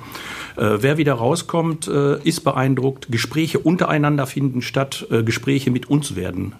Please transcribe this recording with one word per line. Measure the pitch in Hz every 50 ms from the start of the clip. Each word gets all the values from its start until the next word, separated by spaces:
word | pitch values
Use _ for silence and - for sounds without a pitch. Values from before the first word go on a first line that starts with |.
| - - - - - - - - - - - -
Äh, | 120 107 107 104 117
wer | 139 151 165
wieder | 151 143 131
rauskommt, | 113 117 127 160 175 - - - 170 165 165 160 160 - -
äh, | - 143 143 143 143 143 -
ist | 156 160 - -
beeindruckt. | - - 131 131 135 135 127 127 135 135 - - -
Gespräche | 117 110 113 117 139 156 165 160 - -
untereinander | - 156 180 180 180 160 160 151 147 147 151 143 135
finden | 135 - 143 139 135 123 123
statt, | 120 - - 135 135 135 - - - -
äh, | 127 117 113
Gespräche | 113 113 117 - 139 139 135 135 131
mit | 123 123 - -
uns | 143 147 143 - 95
werden | 90 90 92 - 92 95 98 - -